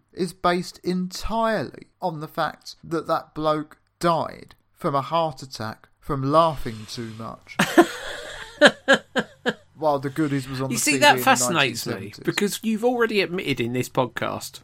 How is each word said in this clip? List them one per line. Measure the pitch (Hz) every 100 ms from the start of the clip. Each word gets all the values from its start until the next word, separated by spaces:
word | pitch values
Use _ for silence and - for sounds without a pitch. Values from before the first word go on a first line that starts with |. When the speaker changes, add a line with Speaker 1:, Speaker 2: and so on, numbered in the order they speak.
| _
Speaker 1:
is | - 185
based | - 180 175 180 -
entirely | - 180 180 - - 220 226 214 123 - - _
on | 180 160
the | 151
fact | - 156 - - -
that | 156 160 151
that | 160 -
bloke | - 156 151 147 - _ _
died | 170 165 123 50 - - _
from | _ 170
a | 143
heart | 135 165 160 135
attack | 131 - 110 - - _
from | - 143 135
laughing | 156 165 139 127 110 107
too | - 113 110
much | 113 - - -
Speaker 2:
<laughs> | - - - - - - - - - - 202 - - 254 - - 214 - 254 240 _ -
Speaker 1:
while | 151 143
The | 139
Goodies | 139 156 139 131
was | 131
on | 131
Speaker 2:
You | 220
Speaker 1:
the |
Speaker 2:
see, | -
Speaker 1:
T | 285
V |
Speaker 2:
that | 294
Speaker 1:
in | -
the |
Speaker 2:
fascinates | - 254 123 170 139 117 -
me, |
Speaker 1:
nineteen | 117 98
seventies. | - -
Speaker 2:
because | 170 202 -
you've | 220 220 240
already | 254 226 214
admitted | 170 175 147 135
in | 120
this | 127 123
podcast | - 123 - 107 101 - -